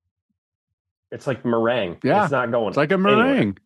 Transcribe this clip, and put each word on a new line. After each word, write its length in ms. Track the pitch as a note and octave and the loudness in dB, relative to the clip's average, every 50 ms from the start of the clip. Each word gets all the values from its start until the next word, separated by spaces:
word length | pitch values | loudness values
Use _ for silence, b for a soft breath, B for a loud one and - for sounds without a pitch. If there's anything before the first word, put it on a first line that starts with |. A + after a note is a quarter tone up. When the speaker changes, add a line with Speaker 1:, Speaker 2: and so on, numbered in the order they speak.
| _ _ _ _ _ _ _ _ _ _ _ _ _ _ _ _ _ _ _ _ _ - | _ _ _ _ _ _ _ _ _ _ _ _ _ _ _ _ _ _ _ _ _ -18
Speaker 1:
it's 140 | B2+ A#2 - | -16 -10 -6
like 180 | C#3+ B2+ A2 - | -6 -6 -4 -2
meringue. 540 | A#2+ A#2 A#2 A2+ A2+ B2 A#2+ G2+ F2 D#2+ - | -2 0 0 2 0 0 0 -2 -4 -6 -4
Speaker 2:
Yeah. 220 | - C3 E3 G#3 G#3 | -2 0 2 2 2
Speaker 1:
It's 80 | E3+ | 0
not 180 | C#3+ B2+ B2 A#2 | 0 -2 -2 0
going 180 | A#2+ A#2+ A2+ G2 | -2 -2 -2 -2
Speaker 2:
It's 80 | F2+ | -2
like 140 | C#3 D3 D3 | -2 0 0
a 40 | G3 | 0
Speaker 1:
anywhere. 220 | F#3 F#3+ G3+ G#3 | 0 2 2 4
Speaker 2:
meringue. 420 | G#3+ A#3+ C4 C#4 A#3+ - - G3 - - | 4 2 2 2 0 0 -2 -4 -6 -8